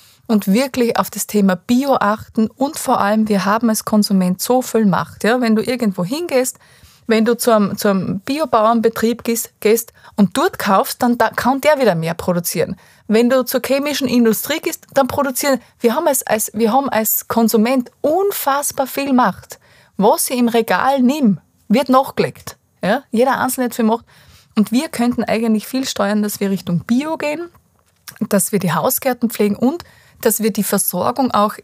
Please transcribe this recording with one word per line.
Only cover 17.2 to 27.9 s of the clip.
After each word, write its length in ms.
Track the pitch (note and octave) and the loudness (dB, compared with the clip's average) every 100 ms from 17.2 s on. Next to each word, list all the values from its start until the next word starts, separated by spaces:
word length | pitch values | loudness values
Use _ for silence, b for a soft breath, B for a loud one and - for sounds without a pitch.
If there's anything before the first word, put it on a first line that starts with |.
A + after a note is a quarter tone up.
| - | -4
Konsument 640 | A3+ A3+ A3+ A3+ C4 B3 _ | 0 2 2 2 0 -2 _
unfassbar 840 | C#4 E4 G4+ - C#4+ C#4 C#4+ - C4 | 0 0 0 -2 -2 -2 -2 -4 -4
viel 260 | - C#4 | -4 0
Macht. 460 | B3+ A3 - - - b b b - | 2 2 -2 -14 -20 b b b 0
Was 340 | G3+ D#4+ - | 2 2 0
ich 80 | B3+ | 0
im 80 | A#3+ | 2
Regal 560 | A#3 A3+ F3+ - C#4 | 2 2 2 2 4
nimm, 360 | B3 D4+ A#3+ E3 _ _ _ | 2 2 2 0 _ _ _
wird 220 | A3 B3 | 0 4
nachgelegt. 680 | C4 C4+ - D3 - - - _ _ | 2 2 -2 -4 -6 -18 -20 _ _
Ja? 220 | F3+ B3 - | -2 -2 -2
Jeder 280 | A3 B3+ - | 0 0 0
Einzelne 260 | B3+ B3+ B3 | -2 -2 -4
hat 100 | - | 0
viel 100 | A3 | 0
Macht. 200 | A#3 - b b b b - | 0 -6 b b b b -2
Und 160 | G3+ | 0
wir 180 | A#3 D#4+ | 0 -2
könnten 340 | - A#3+ A#3+ | -2 -2 0
eigentlich 440 | - A3 A3+ G#3+ - | -2 -2 0 -2 -2
viel 200 | C4 C4 | -6 -4
steuern, 360 | - G3+ G#3 | -2 -2 0
dass 160 | G#3 - | -2 -4
wir 100 | G3+ | -4
Richtung 300 | F#3+ - F3 | -4 -2 -4
Bio 360 | - A#3+ D4+ D#4+ | 0 -2 -2 -6
gehen, 300 | D4 D4+ F4 _ _ _ _ | -6 -6 -10 _ _ _ _